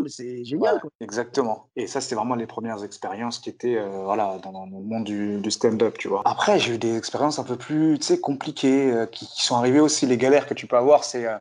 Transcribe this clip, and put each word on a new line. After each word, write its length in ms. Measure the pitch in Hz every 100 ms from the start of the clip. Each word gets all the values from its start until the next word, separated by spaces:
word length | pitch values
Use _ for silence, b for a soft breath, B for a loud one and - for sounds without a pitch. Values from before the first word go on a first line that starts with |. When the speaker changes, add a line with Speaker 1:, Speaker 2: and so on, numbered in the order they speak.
Speaker 1:
mais 80 | 151
c'est 360 | - 123 123
génial, 300 | 120 151 254
Speaker 2:
Ouais, 60 | -
Speaker 1:
quoi. 80 | 156 -
Speaker 2:
exactement. 680 | 107 107 120 - 120 107 -
Et 140 | - 110
ça, 120 | 139
c'était 140 | 131
vraiment 220 | 110 113 123
les 100 | 113
premières 380 | - 113 107
expériences 560 | 101 - 101 98 120 117
qui 80 | -
étaient, 260 | - 123 120
euh, 280 | 101 98
voilà, 340 | 95 104 101 95
dans, 80 | 90
dans 140 | 95 95
le 40 |
monde 320 | 95 101 113
du, 380 | 104 104 104 104
du 100 | 104
stand-up, 480 | - 120 110 113 -
tu 80 | -
vois. 160 | 98 -
Après, 340 | - - 196
j'ai 140 | 123
eu 40 | 117
des 180 | 113 113
expériences 440 | - 113 113 104
un 40 |
peu 120 | 123 120
plus, 420 | - 151 160 147
tu 60 | -
sais, 140 | 175
compliquées, 720 | 156 139 - 151 135 135 135
euh, 140 | 117 110
qui, 200 | - 107
qui 160 | -
sont 140 | - 123
arrivées 240 | 123 139
aussi. 260 | 151 - 135
Les 100 | 123
galères 300 | 127 143 131
que 80 |
tu 140 | - 117
peux 80 | 123
avoir, 260 | 127 147
c'est, 240 | - 123 117
euh, 80 | 107